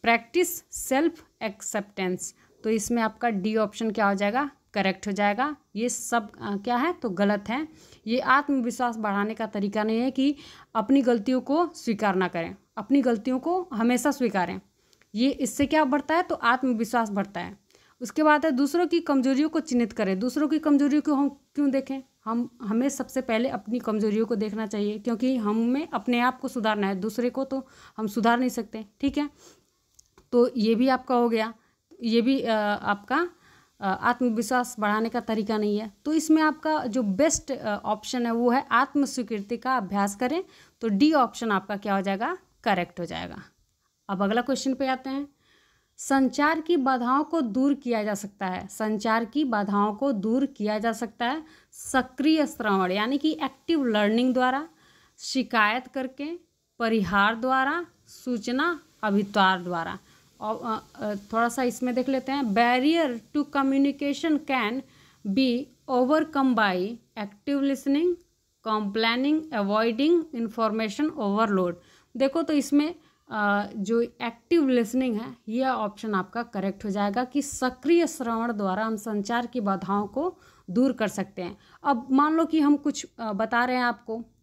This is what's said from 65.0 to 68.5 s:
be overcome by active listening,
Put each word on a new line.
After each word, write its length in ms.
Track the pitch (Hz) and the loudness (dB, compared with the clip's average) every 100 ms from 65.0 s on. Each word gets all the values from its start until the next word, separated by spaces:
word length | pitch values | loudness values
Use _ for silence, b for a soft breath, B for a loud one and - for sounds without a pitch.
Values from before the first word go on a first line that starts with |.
| b b 208 | b b -2
be 360 | 196 262 240 285 _ - | 2 2 2 -4 _ -2
overcome 640 | 247 254 311 320 285 269 | 2 4 2 2 0 2
by 400 | 226 208 180 196 233 _ - | 4 2 2 -4 -6 _ -10
active 400 | 202 - - 285 | -10 -8 -4 0
listening, 540 | 277 269 277 285 349 339 _ _ _ | 0 0 0 2 2 -2 _ _ _